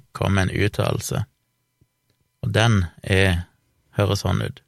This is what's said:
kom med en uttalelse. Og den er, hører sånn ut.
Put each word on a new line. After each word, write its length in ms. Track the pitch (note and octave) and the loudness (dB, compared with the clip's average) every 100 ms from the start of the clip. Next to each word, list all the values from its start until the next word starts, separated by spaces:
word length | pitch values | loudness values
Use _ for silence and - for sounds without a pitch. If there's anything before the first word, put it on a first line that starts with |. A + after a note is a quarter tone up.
| - | -6
kom 240 | - G2 G2 | -4 0 0
med 140 | F#2+ | 0
en 160 | - G2+ | 0 -2
uttalelse. 560 | - F#2+ A2 - - - _ _ _ _ _ _ _ _ _ _ _ | -2 -2 -4 -4 -6 -6 _ _ _ _ _ _ _ _ _ _ _
Og 80 | - | -2
den 300 | G#2 A#2 G#2 F2 - | 2 4 2 0 -4
er, 420 | - F#2+ F#2+ E2+ - _ _ _ _ - | 0 2 2 0 -4 _ _ _ _ -2
hører 240 | G2+ G2 | 0 0
sånn 220 | F#2+ G2 | -2 -2
ut. 160 | - - | -4 -10